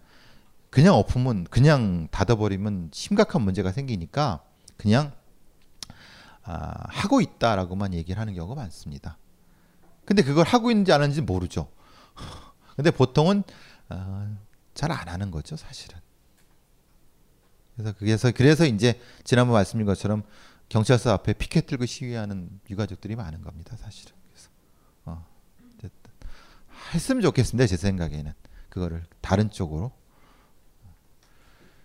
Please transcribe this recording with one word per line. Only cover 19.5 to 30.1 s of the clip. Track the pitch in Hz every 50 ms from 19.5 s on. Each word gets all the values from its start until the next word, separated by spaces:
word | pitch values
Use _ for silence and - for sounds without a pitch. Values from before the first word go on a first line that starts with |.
| 117
말씀드린 | 104 95 - - 113 107
것처럼 | 101 95 - - 101 107 107 104 - - - - - _ _ _ -
경찰서 | - 110 107 - 127 117 - 123
앞에 | 101 87 - 107
피켓 | 104 - - - - 170 -
들고 | - 143 120 123
시위하는 | 117 - - 131 120 120 113 107 101 98 95 87 82 98 98 _ -
유가족들이 | 98 98 107 92 92 - - 98 113
많은 | 120 101 80 78 85
겁니다, | 87 80 78 78 - - 113
사실은. | - - 107 - - - - _ - - -
그래서, | _ - - _ _ _ _ _ _ _ _ _ _ _ -
어, | 82 82 85 82 _ - _ _ _ _ _ 247 247 233
어쨌든 | - - 92 _ - - - - - - - - - - - - - - - - - - - -
했으면 | 165 - - 262 254
좋겠습니다, | 190 143 - 135 110 - - 120 131
제 | 95 92
생각에는. | 82 95 101 95 92 82 76 73 73 73 78 - _ - - - - - -
그거를 | - 95 90 85 82 82 82 - _ -
다른 | - - 95 101 107 104
쪽으로. | - - 95 76 76 78 101 131 - _ _ _